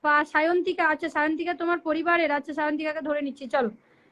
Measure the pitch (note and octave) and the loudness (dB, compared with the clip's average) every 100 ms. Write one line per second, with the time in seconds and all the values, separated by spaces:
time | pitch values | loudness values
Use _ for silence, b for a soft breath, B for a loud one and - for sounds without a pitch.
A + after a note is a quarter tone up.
0 | D4+ D4 D4+ D4+ D#4+ F4+ F#4 E4+ E4 D#4 | 4 2 4 2 2 2 0 0 0 0
1 | E4 D#4 D4+ D#4+ E4+ F4 E4+ F4 E4 D#4 | -2 0 0 0 -4 -4 -2 -2 0 -2
2 | E4 E4+ D#4 C#4+ C#4+ D4+ D4+ D4+ D#4 D4+ | 2 2 2 0 -4 -4 -2 -2 -4 -4
3 | D4 D4 C#4 C4 C4 C#4+ A#3 - b b | -4 -4 -4 -8 -4 0 0 -4 b b
4 | b | b